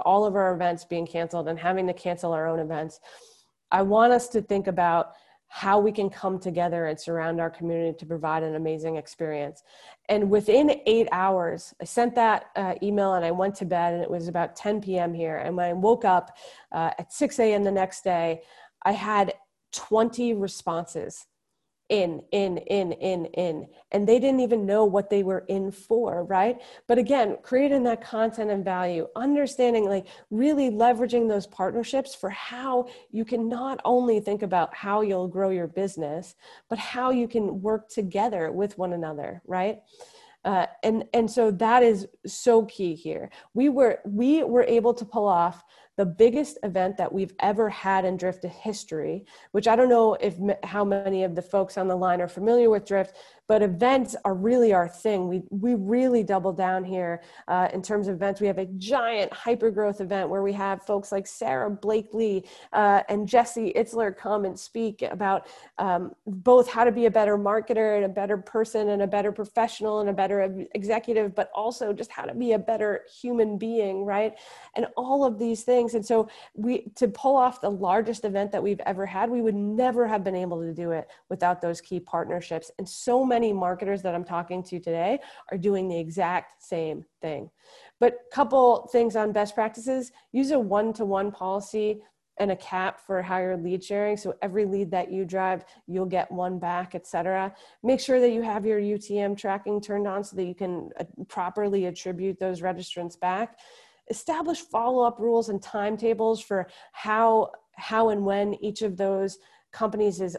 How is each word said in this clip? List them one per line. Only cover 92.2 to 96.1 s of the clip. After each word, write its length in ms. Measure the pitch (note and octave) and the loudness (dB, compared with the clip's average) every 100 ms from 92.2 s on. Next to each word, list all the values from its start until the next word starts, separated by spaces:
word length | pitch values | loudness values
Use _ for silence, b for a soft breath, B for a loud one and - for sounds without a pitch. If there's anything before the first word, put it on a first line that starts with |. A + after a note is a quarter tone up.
| _ - | _ -4
and 100 | G3 | -2
a 40 | F#3 | -4
cap 440 | - F#3 F#3+ - | -4 -4 -4 -6
for 220 | - F#3 | -6 -4
how 160 | F3+ F#3 | -2 -2
your 180 | F#3 F3+ | -2 -4
lead 260 | F3 F#3 | -4 -6
sharing. 340 | - G3+ G#3 G#3 | -4 -2 -2 -4
So 180 | G3 - | -6 -6
every 220 | G3 G3 | -4 -2
lead 260 | G3+ G3 F#3 | -2 -2 -2
that 200 | F#3 - | -4 -4
you 140 | F#3+ | -6
drive, 400 | F3+ F#3+ F#3 F3+ - b b | -4 -2 -2 -4 -8 b b
you'll 200 | F#3 | -6
get 240 | F#3 | -2